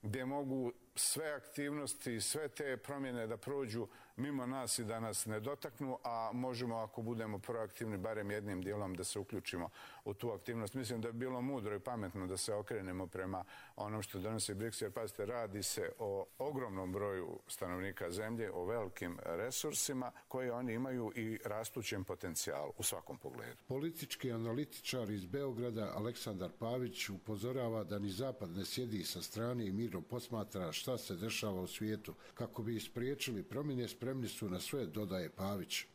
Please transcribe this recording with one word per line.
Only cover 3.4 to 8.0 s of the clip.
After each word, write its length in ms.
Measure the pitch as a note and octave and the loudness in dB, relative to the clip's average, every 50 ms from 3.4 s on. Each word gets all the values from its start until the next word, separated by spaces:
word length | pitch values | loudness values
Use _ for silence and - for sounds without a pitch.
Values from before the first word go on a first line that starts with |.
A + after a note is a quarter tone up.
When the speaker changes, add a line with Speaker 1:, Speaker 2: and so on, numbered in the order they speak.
| - - C#3 C#3 C#3 A#2 G#2 A#2 B2 C3 - - - - - | -2 -2 0 0 0 0 2 0 0 -2 -4 -14 -20 -16 -4
Speaker 1:
mimo 300 | - B2 C#3+ D3 C3+ B2+ | -2 -2 0 2 0 0
nas 340 | B2 C3 C3+ B2+ A#2 - - | 0 0 0 2 2 2 2
i 40 | A#2+ | 2
da 160 | G#2 A2+ A2+ | 0 0 0
nas 260 | A2+ A2+ G2+ - - | 0 0 0 0 0
ne 140 | A2 G#2+ G#2+ | 2 0 0
dotaknu, 580 | G#2+ B2 C#3+ - - D#3+ - - C#3+ C3+ B2+ - - | 0 0 -4 -2 -4 -6 -4 -2 -2 -2 -2 -2 0
a 280 | A#2+ A#2 A2+ A2+ A2 G#2 | 0 0 2 0 0 0
možemo, 420 | B2 B2+ B2+ B2+ A2+ B2+ A#2+ A2+ | 2 0 0 0 0 0 0 2
ako 260 | A2+ A2+ A2 - - | 0 0 0 -2 -2
budemo 380 | A2+ A2 A#2+ A2+ A2+ A2 G#2+ G2 | -2 0 0 0 0 0 -2 -4
proaktivni, 580 | F#2+ - A#2+ A2+ A2 G2+ - - A#2+ A2 G#2+ | -2 -2 0 0 0 -2 -2 -4 -2 0 0
barem 340 | G2 | 0